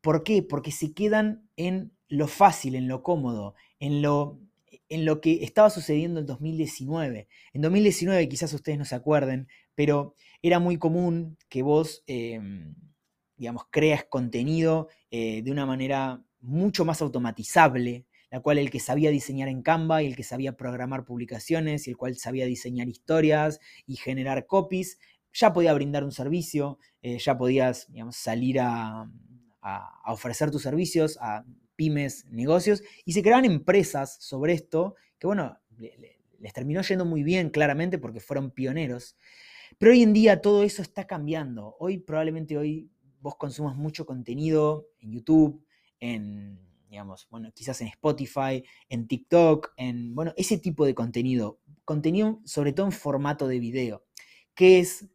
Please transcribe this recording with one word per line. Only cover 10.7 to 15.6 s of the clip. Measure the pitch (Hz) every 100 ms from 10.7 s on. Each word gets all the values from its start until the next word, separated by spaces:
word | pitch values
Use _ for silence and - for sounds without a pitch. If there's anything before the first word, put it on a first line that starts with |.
| 175
común | 165 170 180 170 165 156 _
que | 135
vos, | 135 151 156 - -
eh, | 131 117 113 101 98 78 76 - _ _ _ _ _
digamos, | 117 120 -
creas | 160 156 147 -
contenido, | 135 123 113 127 165 160 160 156 _ _
eh, | 117 113 110
de | 120
una | 143